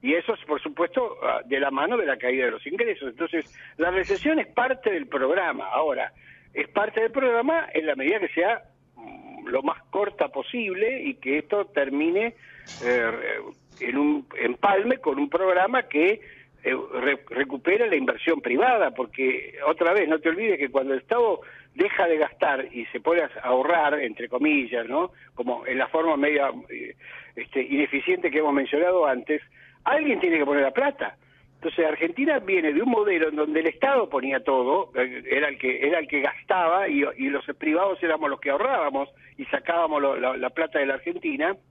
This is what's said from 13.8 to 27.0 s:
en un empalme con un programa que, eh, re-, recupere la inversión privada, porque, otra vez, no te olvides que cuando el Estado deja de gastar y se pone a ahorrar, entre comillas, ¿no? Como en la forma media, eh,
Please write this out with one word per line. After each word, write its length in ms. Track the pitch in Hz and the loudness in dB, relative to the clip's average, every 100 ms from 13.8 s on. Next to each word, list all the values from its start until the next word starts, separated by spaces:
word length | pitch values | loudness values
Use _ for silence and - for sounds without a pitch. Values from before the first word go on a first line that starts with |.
en 160 | 123 131 | -4 0
un 280 | 147 147 135 - | 2 2 -2 -4
empalme 600 | 120 123 202 196 220 254 | -4 0 2 4 2 0
con 200 | - 135 | 0 0
un 100 | 143 | 0
programa 540 | 170 190 180 190 254 247 | 0 2 4 2 0 0
que, 320 | 147 170 220 - - - _ | 2 2 2 -6 -20 -20 _
eh, 120 | - 131 131 127 | -4 -4 -4 -4
re-, 220 | 127 139 - | -2 -2 -4
recupere 600 | 123 139 135 170 202 233 | -4 -4 -2 0 2 2
la 80 | 165 | 2
inversión 420 | 127 - - 156 | 0 -2 0 0
privada, 520 | 127 123 240 240 160 | 0 2 4 4 2
porque, 640 | 123 123 - 131 127 - 135 143 | -2 -8 -2 -2 -2 -6 -6 -2
otra 240 | 160 170 | 2 2
vez, 160 | 202 165 | 2 2
no 120 | 160 | 2
te 100 | 160 | 0
olvides 300 | 165 220 170 | 0 0 0
que 100 | 139 | 0
cuando 240 | 135 135 | 0 0
el 60 | 135 | -2
Estado 420 | - 226 233 175 - - - - | 0 2 2 0 -6 -20 -20 -2
deja 320 | 190 - 175 | 0 2 2
de 100 | 160 | 4
gastar 500 | 151 - 165 135 131 | 2 0 0 0 -4
y 140 | 120 113 | -10 -10
se 160 | 123 | -6
pone 200 | - 170 | 0 2
a 80 | 147 - | 0 -6
ahorrar, 560 | 127 127 139 170 147 147 | 0 2 4 4 4 2
entre 300 | 127 104 117 | -2 -6 -6
comillas, 580 | 123 147 147 123 120 113 | 0 2 2 0 -4 -2
¿no? 240 | 123 180 - - - | -2 -2 -6 -20 -8
Como 320 | 123 120 - | -4 -4 -4
en 100 | 131 | -4
la 100 | 127 | 0
forma 280 | 160 165 151 | 0 2 2
media, 360 | 143 147 135 123 - | 2 2 0 -2 -12
eh, 260 | 101 - - | -14 -14 -16